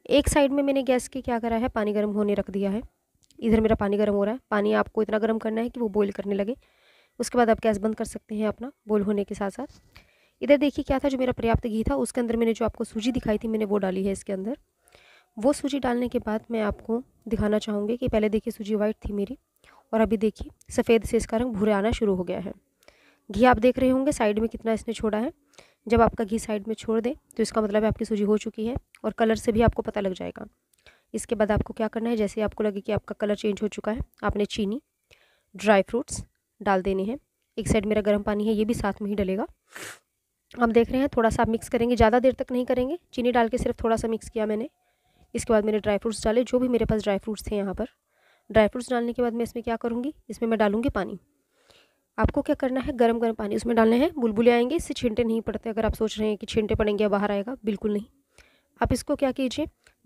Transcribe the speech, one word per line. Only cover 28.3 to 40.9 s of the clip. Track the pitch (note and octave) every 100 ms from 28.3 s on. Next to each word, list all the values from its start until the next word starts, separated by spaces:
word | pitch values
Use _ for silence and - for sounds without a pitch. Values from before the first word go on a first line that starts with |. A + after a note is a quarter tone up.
| G#3+
चुकी | A3 - A3
है | C#4 - _
और | A3
कलर | - A3+ A3
से | -
भी | A3
आपको | A#3 -
पता | A3 G#3
लग | G3
जाएगा। | F3+ F3 - G#3 _ _ _ _ _ _
इसके | A3 -
बाद | A3 G#3
आपको | G#3 -
क्या | - A3
करना | A3 A3+
है, | A#3
जैसे | G3+ -
ही |
आपको | G#3 -
लगे | G#3+ G3
कि | -
आपका | G3+ - G#3
कलर | G#3 G#3
चेंज | G#3+ F#3+
हो | G#3+
चुका | - G#3+
है, | A#3 - _
आपने | G#3+ G3+ G#3
चीनी, | - G3 B3 - _ _ _ _ _ _
ड्राई | F#3 G3 G#3+
फ्रूट्स | F#3+ A#3 D4+ - - _ _ _
डाल | G3+ F#3+
देने | F#3+ F#3+
हैं। | F#3+ C#4 - _ _ -
एक | A3
साइड | A3 G#3
मेरा | G#3+
गर्म | G#3 G#3
पानी | G#3 G#3 G#3+
है, |
ये | G#3+
भी | G#3+
साथ | A#3 G3+ F#3+
में | G3+
ही | G#3
डलेगा। | F#3+ F#3+ D#4 - _ - - - _ _ _ _ _
हम | B3 A#3
देख | A3+ A#3